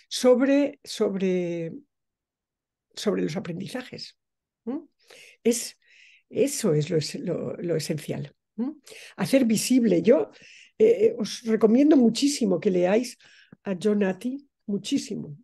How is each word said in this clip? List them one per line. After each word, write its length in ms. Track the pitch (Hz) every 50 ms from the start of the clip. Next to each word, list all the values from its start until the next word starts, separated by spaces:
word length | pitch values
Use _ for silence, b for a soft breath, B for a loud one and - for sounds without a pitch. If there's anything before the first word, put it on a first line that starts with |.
| B B
sobre, 720 | - - - 254 254 233 277 269 277 285 285 285 285 - -
sobre, 880 | - - - 214 202 196 190 196 190 185 180 180 170 170 170 165 165 - 277 - _ _ _ _ _ _ _ _ _ _ _ _ _ _ _ _ _ _ _ _ _ _
sobre 280 | - - 220 185 185 180
los 140 | 175 151
aprendizajes. 840 | 185 - 175 165 180 190 143 - 254 254 - - - - - - _ _ _ _ _ _ _ _ _ _
¿Mm? 160 | 220 262 320 320 _ _ b b b b b b b b b -
Es, 340 | 226 233 233 - - - b b b b b b b b b b _
eso 460 | - - - 277 - - - 196 151
es 160 | 151 147 151
lo 60 | 180
es-, 180 | 156 151 - -
lo, 420 | - - 185 - - - - -
lo 200 | - - 170 165
esencial. 580 | 156 151 - 170 147 - - - 139 143 143 - _ _ _ _
¿Mm? 160 | - 233 277 311 - B B B B B B B
Hacer 280 | - 196 - - 269 262
visible. 580 | 220 220 - - - 247 262 233 214 180 165 165
Yo, 280 | 202 269 320 - B B B B B B B B B B -
eh, 360 | 214 - - 180 214 226 - -
os 240 | 220 190 - - 240
recomiendo 540 | 226 220 214 226 208 220 254 294 302 320
muchísimo 640 | 277 240 226 226 - 277 277 285 - 240 196 185 165
que 120 | - 208
leáis 480 | 185 180 175 180 202 233 254 - - b b b b b b b b _ _
a 120 | 202 196 170
John 220 | 156 208 208 208 202
Hattie, 360 | 185 185 185 - 247 262 285 - _ _ _ _
muchísimo. 720 | - 202 202 196 - 285 277 - - 208 156 - 156 147 -